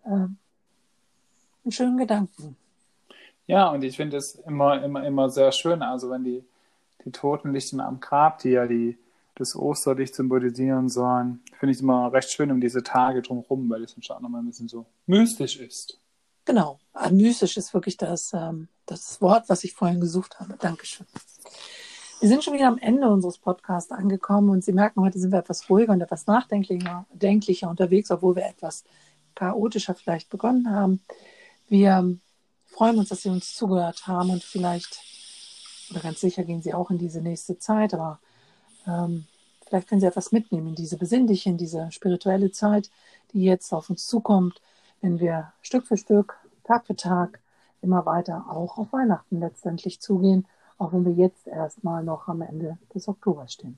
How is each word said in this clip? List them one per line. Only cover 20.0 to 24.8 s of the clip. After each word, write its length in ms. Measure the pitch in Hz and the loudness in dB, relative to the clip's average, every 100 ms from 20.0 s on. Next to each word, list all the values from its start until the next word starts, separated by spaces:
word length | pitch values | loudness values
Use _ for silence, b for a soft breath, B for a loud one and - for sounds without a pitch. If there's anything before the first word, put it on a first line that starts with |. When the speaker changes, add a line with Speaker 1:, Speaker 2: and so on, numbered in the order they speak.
| 175 170 180 - | 0 -2 -6 -14
Speaker 1:
habe. 160 | 185 202 | -16 -6
Dankeschön. 480 | 170 165 - - 185 - - _ - B B B B B B - | -6 -6 -12 -16 -18 -20 -20 _ -20 B B B B B B 2
Wir 100 | 208 | 4
sind 140 | 262 | 6
schon 100 | 302 | 2
wieder 140 | 285 262 | 2 4
am 100 | 240 | 4
Ende 320 | 226 254 254 | 2 4 4
unseres 280 | 202 180 - | 4 2 -4
Podcasts 540 | - 185 - 180 - | -4 -4 -4 -6 -6
angekommen 580 | 254 196 190 - 202 208 | -4 -2 -2 0 4 4
und 140 | 190 | 4
Sie 100 | 180 | 2
merken, 280 | 185 | 2